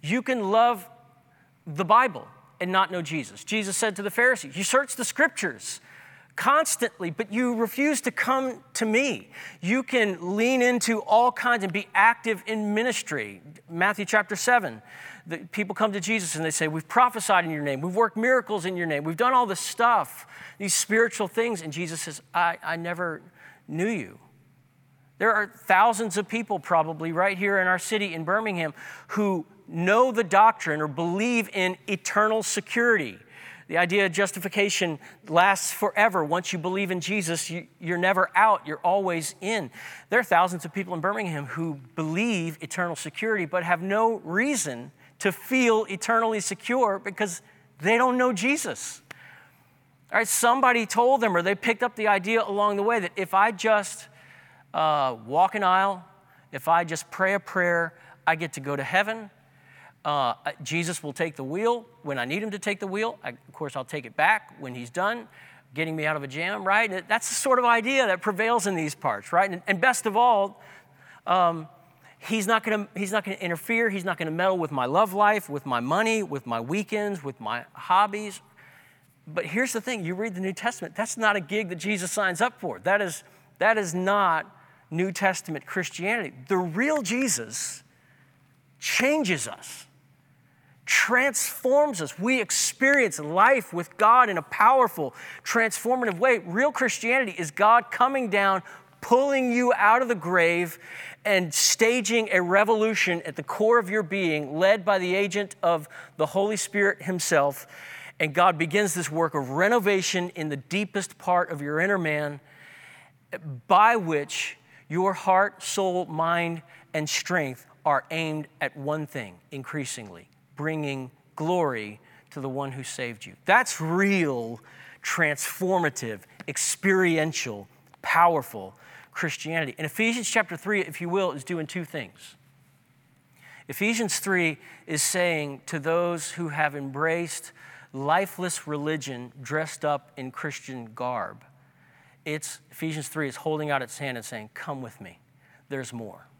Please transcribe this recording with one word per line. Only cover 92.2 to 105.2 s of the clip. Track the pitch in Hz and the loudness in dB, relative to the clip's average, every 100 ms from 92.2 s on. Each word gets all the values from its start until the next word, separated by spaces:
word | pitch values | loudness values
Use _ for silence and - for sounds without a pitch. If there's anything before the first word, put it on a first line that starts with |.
| 208 254 | 0 0
experience | 208 - - - 269 285 226 156 | 0 0 -2 2 4 4 4 0
life | 147 170 220 269 - | -4 4 6 6 0
with | 175 175 - | -6 -8 2
God | - 240 240 | 6 8 6
in | 180 | 2
a | |
powerful, | 147 - 214 262 240 - 139 - - - | -4 4 6 8 4 2 -6 -6 -16 -14
transformative | - 233 226 - 226 254 240 175 | -4 0 0 -2 -2 0 0 2
way. | 254 240 | 4 2
Real | 175 180 285 | 0 0 0
Christianity | - 254 - 226 262 240 160 | 2 -2 0 0 0 0 -4
is | 160 | -8
God | - 208 233 - | 2 6 6 4
coming | - 247 269 240 | 0 2 2 0
down, | 196 196 190 - - - _ | 2 2 0 -4 -20 -20 _
pulling | - 240 277 277 254 | 2 4 4 2 2
you | 240 247 - | 2 2 4
out | 208 233 | 6 6
of | 254 | 4
the | |
grave, | 226 160 180 170 170 175 - - - - - | -2 2 4 4 4 -2 -6 -16 -16 -16 -8
and | - 196 180 | 0 2 2
staging | - - - 226 247 202 233 220 | 0 2 4 4 2 2 0 2
a | 185 | 0
revolution | 180 190 208 226 214 214 - 170 | 4 4 4 4 2 2 0 0
at | 160 | -4
the | 147 | -10
core | 151 - 214 233 | -8 0 4 4
of | 190 | 2
your | 214 | -4
being, | 175 196 180 151 143 151 | -2 -2 0 -2 -4 2
led | 190 214 | 4 4
by | 185 196 | 2 0
the | 180 | 2
agent | 185 | 0